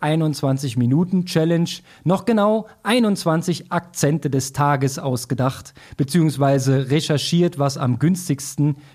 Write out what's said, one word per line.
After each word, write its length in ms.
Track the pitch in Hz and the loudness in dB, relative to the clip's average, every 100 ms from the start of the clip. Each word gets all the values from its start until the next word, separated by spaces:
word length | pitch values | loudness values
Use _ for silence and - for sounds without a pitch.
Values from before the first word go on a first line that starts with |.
einundzwanzig 760 | 151 160 156 143 135 135 139 113 | -2 0 0 0 -2 -2 -2 0
Minuten 500 | 120 143 180 185 175 | 2 2 2 0 0
Challenge 440 | 165 160 170 170 - - - | 0 2 2 0 -4 -16 -6
noch 200 | 151 190 | -2 0
genau 420 | 185 220 208 220 220 - | 0 2 2 0 -4 -8
einundzwanzig 880 | - 247 220 190 165 160 175 175 - | -2 2 2 0 0 0 0 -4 -4
Akzente 600 | 175 - - 143 151 143 | -6 -6 -2 0 0 0
des 220 | 131 131 | -2 -2
Tages 460 | - 143 139 135 135 | 0 0 2 0 -2
ausgedacht, 760 | 139 127 - 131 131 - - - - - | -4 -4 -4 -2 -2 -4 -12 -20 -12 -6
beziehungsweise 960 | 135 175 156 127 139 139 131 135 131 | 0 2 2 2 2 2 2 0 2
recherchiert, 680 | 143 - 147 - 170 175 156 | -2 0 -2 0 2 2 0
was 200 | 139 135 | -2 -2
am 200 | 127 120 | -2 0
günstigsten 800 | 151 180 - 139 - - 147 143 - | 0 0 -2 -6 -6 -2 -2 -2 -10